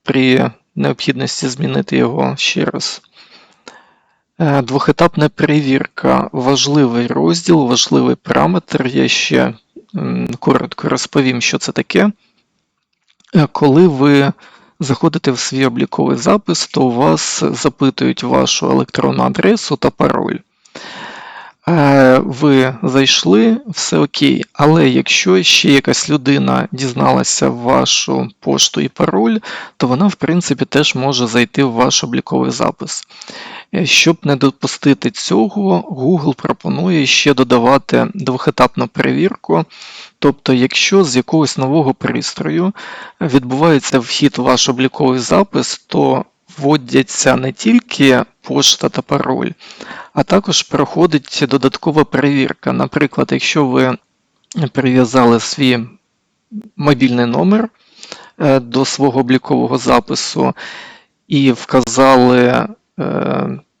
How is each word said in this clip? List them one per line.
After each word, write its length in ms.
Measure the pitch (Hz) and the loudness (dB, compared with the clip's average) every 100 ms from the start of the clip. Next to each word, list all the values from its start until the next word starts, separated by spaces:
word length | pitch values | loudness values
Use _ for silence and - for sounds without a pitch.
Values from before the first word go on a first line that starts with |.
при 480 | - 139 131 127 127 - _ - | -4 0 2 2 0 -6 _ -6
необхідності 720 | 139 131 - 127 131 - 139 | -4 -4 -4 -4 -6 -6 -6
змінити 500 | 127 143 135 131 135 | -4 -4 -4 -2 0
його 380 | 123 127 131 139 | 0 0 -4 -2
ще 280 | - - - | -4 -2 -4
раз. 360 | - - - _ _ - - _ _ - - _ _ _ _ _ _ | -4 -8 -12 _ _ -20 -20 _ _ -20 -20 _ _ _ _ _ _
Е, 220 | 160 139 | 0 0
двохетапна 680 | 120 139 - 143 165 - 151 | 0 -2 0 2 2 2 -2
перевірка. 1000 | - 151 151 139 135 - - 131 131 123 | 0 0 0 2 -2 -2 -4 0 0 -2
Важливий 760 | 139 127 139 139 147 131 117 120 | -4 0 0 2 2 2 0 -2
розділ, 600 | 135 160 170 - 165 127 | 0 0 0 2 2 4
важливий 480 | 127 - 139 127 127 | 0 2 2 2 -2
параметр. 720 | - 131 151 180 - 143 127 | -2 0 2 0 -4 -4 -2
Я 200 | 131 - | 0 0
ще, 460 | - - 64 64 113 _ - _ 185 | 0 0 0 0 -4 _ -20 _ -8
м, 320 | 131 123 120 120 | -6 -4 -6 -4
коротко 500 | - 143 - - - | 0 0 -2 -8 -4
розповім, 520 | 131 - 143 131 123 | -4 -2 -2 0 0
що 160 | - 143 | -2 -4
це 140 | - | -4
таке. 400 | - - 185 202 - _ _ _ _ _ _ _ _ _ _ _ 190 | -6 -2 2 0 -2 _ _ _ _ _ _ _ _ _ _ _ 0
Е, 120 | 147 | 0
коли 360 | - 147 139 180 | 2 4 6 4
ви 460 | 135 143 143 139 - - _ _ _ | 4 2 2 0 -2 -12 _ _ _
заходите 480 | 135 131 165 156 - | -4 0 0 0 -2
в 80 | 123 | -4
свій 260 | - 135 135 | -4 -2 -2
обліковий 520 | 120 139 - 139 131 | 0 -4 -2 -2 0
запис, 500 | 156 208 - 165 - | 0 0 0 -4 -4
то 140 | - | 0
у 100 | 131 | 0
вас 520 | 120 151 156 - - 151 | 2 2 0 -2 -4 -4
запитують 720 | 123 147 - 135 - 127 127 | -2 -4 0 -2 0 -4 -4
вашу 480 | 123 127 131 - 139 | -2 0 0 -2 0
електронну 520 | 131 127 - 135 131 | 0 0 -2 -2 0
адресу 520 | 127 131 190 220 - 147 | -2 0 0 0 -2 -2
та 140 | 135 | -2
пароль. 480 | - 143 131 - - - _ _ - - - - - - - - _ - | 0 -2 -2 -4 -6 -10 _ _ -20 -18 -16 -18 -18 -20 -20 -20 _ -2
Е, 520 | 170 143 139 131 131 - | 2 4 6 6 4 2
ви 500 | 127 147 135 131 127 | -2 2 4 2 -2
зайшли, 760 | - 131 131 - - 202 226 226 285 | -2 2 2 2 2 4 4 0 -4
все 300 | 170 - 165 | -10 -4 0
окей, 480 | 147 - 139 131 - | -2 0 0 0 -4
але 360 | - 147 160 143 | 0 4 4 4
якщо 540 | 127 - - 185 185 | 2 0 0 2 2
ще 260 | 175 - 180 | 2 2 4
якась 400 | 139 135 131 - | 2 2 -2 -2
людина 580 | 147 127 139 131 127 117 | -2 0 0 0 -2 -4
дізналася 800 | 127 135 127 135 131 127 - 135 | -6 -6 -2 2 2 0 0 -2
вашу 800 | 120 120 131 127 - - 131 123 - | -2 0 2 2 -2 -2 -4 -4 -8
пошту 420 | - 135 - - | -4 0 0 -2
і 60 | 139 | -6
пароль, 500 | - 156 190 226 220 - - - _ | -2 -2 0 0 -2 -4 -14 -16 _
то 100 | 131 | -2
вона, 200 | 127 196 | 2 0
в 80 | - | 0
принципі, 500 | - 170 - 135 131 | -2 -2 -2 -4 0
теж 300 | 175 151 127 | 0 0 -2
може 320 | 131 131 120 | -2 -2 0
зайти 360 | 117 113 - | 0 0 0
в 80 | 139 | 0
ваш 320 | 113 127 - | 2 0 0
обліковий 480 | 120 127 - 131 127 | -2 -6 -4 -2 -2
запис. 560 | 127 - - - - - - - - - - - 196 | -2 -4 -4 -10 -12 -14 -20 -20 -18 -18 -18 -8 -4
Е, 100 | 185 | 0
щоб 320 | - - 165 | 2 2 0
не 120 | 143 139 | -2 0
допустити 760 | 139 - - - 143 135 - | 0 -2 -8 -2 0 0 -2
цього, 720 | - - 190 220 208 196 180 311 | -6 -2 0 0 -2 -2 -2 -4
Google 440 | 139 131 180 143 131 | -4 0 0 0 -4
пропонує 720 | - - - 135 175 170 131 | -8 -8 -6 -4 -2 0 0
ще 280 | - 151 | 0 2
додавати 760 | 131 123 123 117 135 - 127 120 | 2 4 4 4 2 2 -2 -2
двохетапну 720 | - 135 127 - - 127 - 120 | -4 -6 -4 -4 0 0 0 -6
перевірку. 800 | - 135 131 180 - - 165 160 - - - - _ | -4 -2 0 -2 -4 -2 -2 -2 -10 -20 -20 -20 _
Тобто, 340 | 143 - - | -2 0 0
якщо 500 | 127 127 - - 196 | 0 2 0 0 2
з 120 | 170 123 | 2 0
якогось 420 | 123 160 143 - | 0 0 0 -2
нового 360 | 131 156 135 | 0 0 0
пристрою 800 | - - - - - 156 156 185 - - - - _ | -2 -4 -6 -8 -8 -4 -2 -2 -4 -14 -18 -20 _
відбувається 800 | 160 131 123 131 170 147 - 131 | 0 0 0 0 2 2 2 -2
вхід 380 | 117 - 143 - | -2 0 0 0
в 40 | |
ваш 280 | 127 127 - | 0 0 0
обліковий 500 | 123 131 - 135 127 | 0 -2 0 0 0
запис, 580 | 117 165 202 - 123 - _ | 0 0 2 -2 -4 -8 _
то 380 | 175 139 131 - _ _ - | -2 0 0 -4 _ _ -6
вводяться 800 | 139 151 123 135 131 - 143 127 | 0 0 2 0 0 0 0 2
не 160 | 131 | -2
тільки 720 | - 214 233 - - 139 127 - _ | -4 2 2 2 0 4 4 0 _
пошта 480 | - 135 135 - - | -6 0 0 0 -2
та 120 | - | -4
пароль, 500 | - 147 - 131 123 - - - - - - | -4 -4 -2 -4 -4 -8 -20 -20 -18 -18 -10
а 100 | - | -4
також 400 | - 190 202 165 | 0 0 0 -4
проходить 840 | - 135 143 - 170 156 - - 135 | -2 -2 -2 0 0 0 -4 -4 -2
додаткова 540 | 135 135 - - 151 | 0 0 -2 -2 0
перевірка. 720 | 143 127 139 143 131 - - | 0 0 0 0 -2 -4 -4
Наприклад, 560 | 123 135 - 143 - 135 | -4 -2 -2 -2 -2 -2
якщо 340 | 135 - 160 139 | -2 -2 0 0
ви 320 | 131 131 123 _ _ _ _ _ 220 147 | 2 0 -2 _ _ _ _ _ -6 -4
прив'язали 680 | - 127 127 123 131 120 117 | 0 2 2 4 4 4 2
свій 400 | - - 135 120 117 - _ _ _ _ _ 214 - - | 0 -2 0 0 -4 -14 _ _ _ _ _ -18 -16 -4
мобільний 480 | 147 135 127 123 120 | 0 2 2 2 0
номер, 440 | 123 180 214 226 - _ _ - - - _ | 2 2 2 0 -8 _ _ -20 -20 -20 _
е, 200 | 151 135 | 2 2
до 260 | 120 123 135 | 2 -2 -2
свого 340 | - 139 123 | 0 0 0
облікового 580 | 123 127 - 131 120 131 | 0 0 0 -2 0 -2
запису 760 | 123 123 - 131 - - 127 - - - - - _ _ _ | 2 0 0 -6 -6 -2 -2 -2 -12 -18 -20 -20 _ _ _
і 240 | 143 139 | 2 2
вказали, 1160 | 120 - 131 120 - 135 131 123 123 123 123 117 214 _ - | 0 0 0 2 4 6 6 6 6 4 2 -2 -10 _ -8
е, 600 | - 135 - 135 - 131 - _ | -6 -4 -4 -4 -6 -8 -14 _